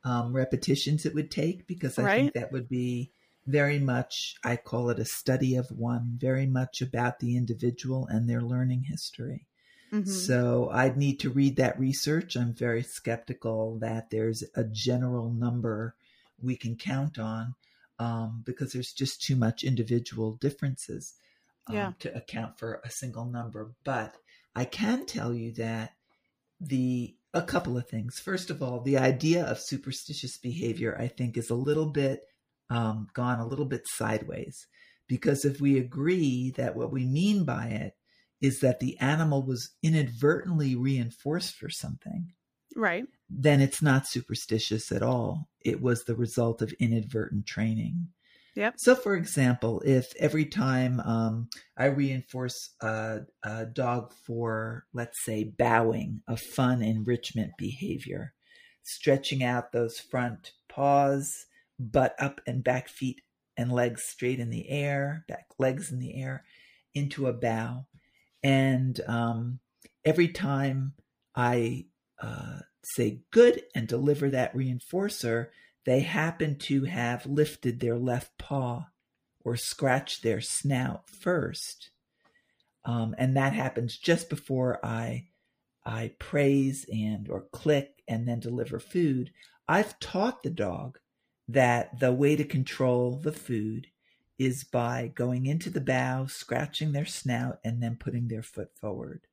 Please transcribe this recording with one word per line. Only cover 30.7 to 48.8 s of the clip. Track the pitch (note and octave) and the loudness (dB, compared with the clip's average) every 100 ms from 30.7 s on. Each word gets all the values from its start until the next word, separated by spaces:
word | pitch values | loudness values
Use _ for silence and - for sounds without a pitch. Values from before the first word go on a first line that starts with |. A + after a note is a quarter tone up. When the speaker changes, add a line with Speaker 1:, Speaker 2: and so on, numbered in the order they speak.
| C#3 A2+ - | -2 -4 -2
Speaker 1:
I | B2 | -6
think, | - B2 A#2+ | -2 -2 -2
is | A#2 | -2
a | |
little | A#2+ C3 D3+ D#3 | -2 2 2 2
bit | D3 C3+ C3+ - _ _ _ _ | 2 0 0 -8 _ _ _ _
um, | A#2+ A2+ A2 G#2 | 0 2 0 -6
gone | - B2 A#2+ | -2 0 0
a | A#2 | -2
little | C#3 C#3 | -2 -2
bit | B2 - | -4 -6
sideways. | - A2+ A2 - - - - - _ - _ _ | -2 0 0 -2 -8 -10 -14 -20 _ -20 _ _
Because | B2+ - C#3+ | 0 2 4
if | D3 C3+ | 2 2
we | C#3 C3+ | 4 4
agree | B2 C3+ D3+ F#3 D3 B2 B2+ C3 | 2 -2 0 2 2 2 -2 -2
that | B2 F2+ | -4 -2
what | A#2+ | -4
we | C3+ | -2
mean | B2+ C#3 G3 G#3 | 0 2 2 2
by | D3 B2 A#2 | 2 0 -2
it | G#2+ - _ _ _ _ _ | -4 -6 _ _ _ _ _
is | C#3 C3+ | 0 4
that | C3 B2 | 2 2
the | B2+ - | -2 0
animal | B2+ D#3 D#3 C#3 | 2 4 4 2
was | C3 B2 - _ | 0 -4 -6 _
inadvertently | D#3+ D#3+ C3+ A#2 C#3+ D#3 - E3 C#3 | 4 4 2 4 4 4 2 0 2
reinforced | B2+ C3 C3+ A#2+ - C#3+ E3 F3+ | 2 2 2 0 -4 -4 -2 -4
for | - - | -8 -10
something, | - - - - - F3 _ _ _ _ | -8 -8 -8 -8 -8 -8 _ _ _ _
Speaker 2:
Right. | - G#3 F3 C4 _ _ | -2 0 0 -6 _ _
Speaker 1:
then | - C#3+ C#3+ | 2 6 8
it's | C3+ - | 6 4
not | D3+ C3+ - | 4 4 2
superstitious | B2+ - A#2+ - A2 - A2 - | -6 -4 -8 -2 -2 0 -4 -2
at | - | 0
all. | A#2+ B2 G#2+ A#2+ - _ | 2 0 0 -4 -8 _
It | - - | -4 0
was | B2 A#2+ | 2 0
the | - A#2 | 0 -2
result | A#2 - A#2 A2+ | 0 2 2 2
of | A2 | -4
inadvertent | - A#2+ A#2 G#2+ A2 - G#2 G#2 | 0 2 2 0 -4 -2 -4 -4
training. | - A2 A2 A2+ F3 F3 _ _ _ _ | -2 0 0 -2 -4 -6 _ _ _ _
Speaker 2:
Yep. | - G#3+ | -2 -2
Speaker 1:
So, | - | 4